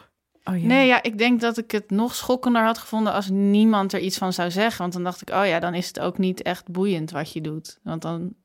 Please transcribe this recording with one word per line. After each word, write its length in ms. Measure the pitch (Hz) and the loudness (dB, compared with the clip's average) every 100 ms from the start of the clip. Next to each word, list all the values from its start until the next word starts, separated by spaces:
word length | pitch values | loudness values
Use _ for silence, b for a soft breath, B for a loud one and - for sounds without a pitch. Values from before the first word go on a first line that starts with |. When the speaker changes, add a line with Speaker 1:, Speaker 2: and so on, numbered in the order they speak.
Speaker 1:
<gasps> 400 | B _ _ _ | B _ _ _
"Oh 100 | - | -6
jee." 80 | 180 | 0
Speaker 2:
Nee, 220 | 220 269 262 | 4 4 6
ja, 160 | 247 | 4
ik 160 | 233 214 | 0 0
denk 220 | 240 240 | 2 2
dat 160 | 233 226 | 2 -2
ik 120 | 226 | -4
het 200 | 214 208 | -4 0
nog 240 | 196 240 | 0 0
schokkender 480 | - - 254 254 233 | -2 -2 0 2 2
had 140 | 220 226 | 2 0
gevonden 340 | - 220 214 | -4 -2 0
als 160 | 196 190 | 0 0
niemand 600 | 196 202 208 220 208 190 | 2 4 6 6 4 2
er 80 | 196 | -2
iets 180 | 185 - | -2 -2
van 140 | 185 | -2
zou 180 | 185 175 | -2 -2
zeggen. 280 | 180 226 226 | 0 0 0
Want 120 | 180 | -4
dan 100 | 180 | -4
dacht 160 | 180 175 | -6 -6
ik, 80 | - | -4
"Oh 160 | 185 202 | 0 2
ja, 120 | 165 | 2
dan 160 | 175 | 0
is 120 | 175 175 | -2 -4
het 140 | - | -6
ook 180 | 180 180 | -4 0
niet 240 | 185 185 | -2 -2
echt 260 | - 180 - | -4 -6 -6
boeiend 400 | 175 202 170 156 | -2 0 0 -4
wat 220 | 160 156 | -6 -8
je 80 | 165 | -8
doet." 380 | 156 156 - - | -8 -8 -12 -14
Want 200 | - 160 | -10 -8
dan 300 | 165 170 180 - | -6 -6 -8 -12